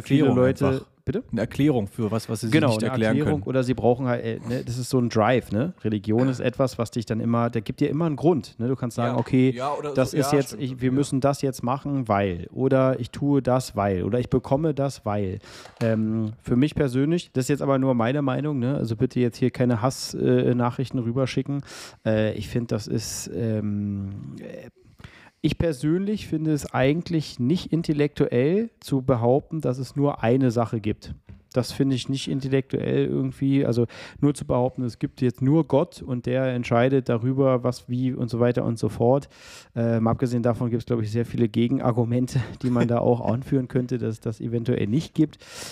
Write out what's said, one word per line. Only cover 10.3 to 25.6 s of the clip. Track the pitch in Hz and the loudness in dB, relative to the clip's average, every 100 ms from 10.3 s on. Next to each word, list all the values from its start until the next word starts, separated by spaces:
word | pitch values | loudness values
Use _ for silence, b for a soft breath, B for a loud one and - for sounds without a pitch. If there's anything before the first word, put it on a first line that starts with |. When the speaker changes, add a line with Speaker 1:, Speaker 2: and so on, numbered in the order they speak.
Speaker 2:
ja, | 147 | 2
Speaker 1:
jetzt, | 135 | 0
Speaker 2:
stimmt. | 110 | -4
Speaker 1:
ich, | 131 127 | -8 -4
wir | 127 | 0
Speaker 2:
Ja. | 131 | 0
Speaker 1:
müssen | 143 135 | 0 0
das | 139 143 | 0 0
jetzt | 139 - | -2 -4
machen, | 123 135 143 139 117 | -4 -4 -4 -4 0
weil“, | 101 101 87 85 | 2 2 -2 -8
oder | - 131 131 131 131 | -2 2 4 4 2
„Ich | 117 | -4
tue | - 143 139 | -4 0 2
das, | 123 127 - 101 | 2 0 0 -2
weil“, | 101 92 | 0 2
oder | 98 120 | 0 0
„Ich | 120 | 0
bekomme | 131 - 139 160 | 0 2 0 0
das, | 135 139 - 107 | 0 -4 -4 -4
weil“. | 104 95 104 B B B B | -2 -2 -6 B B B B
Ähm, | 117 110 110 113 110 110 | 0 0 0 0 -2 -6
für | - 123 | 0 2
mich | 147 | 2
persönlich, | - 143 127 143 175 - | 2 0 2 0 0 -2
das | 131 | -4
ist | 127 | -2
jetzt | 143 | 0
aber | 143 135 | 2 2
nur | 131 | 2
meine | 120 113 143 | 2 2 0
Meinung, | 139 131 147 139 | 0 -2 -2 -2
ne? | 120 | -2
Also | 143 113 113 | -2 -2 0
bitte | 131 123 | -2 0
jetzt | 123 - | -2 0
hier | 127 | -2
keine | - 123 117 | 2 0 2
Hass, | 127 - - | 0 -2 -8
äh, | - 131 127 127 120 | -2 2 4 2 2
Nachrichten | 120 120 127 135 | 0 -2 -4 -4
rüberschicken. | 113 120 127 - 131 143 - B B B | -2 -2 -2 -2 -4 -4 -8 B B B
Äh, | 113 110 107 | 0 2 2
ich | 104 107 | -2 -4
find, | 123 117 | -4 -2
das | 113 - | -4 -2
ist, | 120 - - - | -4 -4 -10 -8
ähm, | - 113 107 104 104 101 98 98 101 - - | -4 -2 -2 -2 -2 -2 -4 -6 -10 -12 -14
äh, | - - - - - - B B B _ | -14 -16 -18 -20 -20 -20 B B B _
ich | 156 | -4
persönlich | - | 0